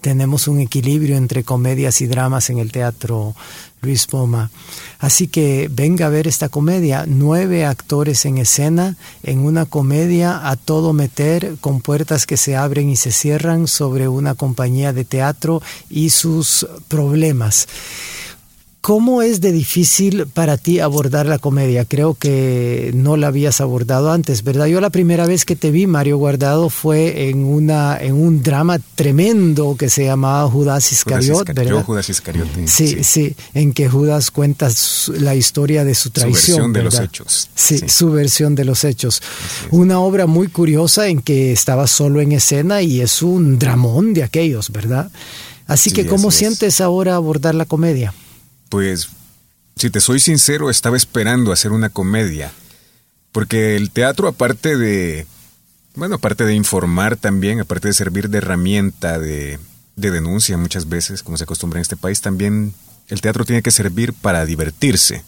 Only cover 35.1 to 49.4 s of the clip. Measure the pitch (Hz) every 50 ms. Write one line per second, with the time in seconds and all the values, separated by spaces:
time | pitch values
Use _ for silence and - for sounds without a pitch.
35.1 | - 135 143 143 135 135 127 - - 151 143 143 156 151 143 139 131 - - 123
36.1 | - - 117 120 123 - - 175 175 160 143 120 110 104 113 110 - - 95 87
37.1 | - - - - - - - - - - - - 156 139 156 143 - - 170 165
38.1 | 151 151 143 139 - - 151 151 147 139 139 131 131 - - 147 123 - - 123
39.1 | 113 - - - - - - - - - - - 156 175 180 185 185 185 185 190
40.1 | 190 196 185 165 160 170 190 185 - - 175 160 151 151 165 165 - 208 214 202
41.1 | 175 143 117 - 147 135 135 131 123 104 - - 131 127 139 131 - - 147 143
42.1 | 143 147 147 143 147 139 - - 143 139 147 180 202 202 185 170 131 127 123 117
43.1 | - - 160 175 180 185 170 147 135 123 135 131 120 123 123 117 113 139 196 226
44.1 | 214 160 143 113 - 160 170 160 135 110 101 - 104 107 101 113 127 131 160 202
45.1 | - - - - - - - - - - - - - 139 - - 190 208 190 -
46.1 | - 196 202 208 - - 202 220 226 - 220 202 - - 190 180 175 185 190 185
47.1 | 180 175 170 156 156 151 139 165 160 160 165 - - 156 165 170 156 131 120 104
48.1 | 95 - - - - - - _ _ _ _ _ - 101 98 95 92 85 80 -
49.1 | - - - - _ _